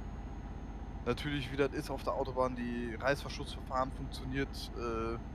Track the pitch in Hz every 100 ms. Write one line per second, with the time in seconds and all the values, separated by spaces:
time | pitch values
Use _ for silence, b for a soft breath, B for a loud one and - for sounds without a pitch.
0 | - - - - - - - - - -
1 | - 123 147 147 127 135 139 123 147 135
2 | - 120 135 127 127 123 120 120 120 113
3 | 123 139 135 - 143 - - 131 131 -
4 | 135 - 131 131 131 113 - - 117 113
5 | 113 117 -